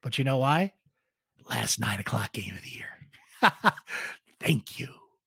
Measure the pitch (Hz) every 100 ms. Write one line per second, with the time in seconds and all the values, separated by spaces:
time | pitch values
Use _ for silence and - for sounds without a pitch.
0 | 131 131 135 135 135 156 190 _ _ _
1 | _ _ _ _ - 120 107 - 113 101
2 | 101 113 104 - 98 95 - - - -
3 | - - _ - 226 - 214 - - -
4 | - - _ _ - 147 - - - -
5 | _ _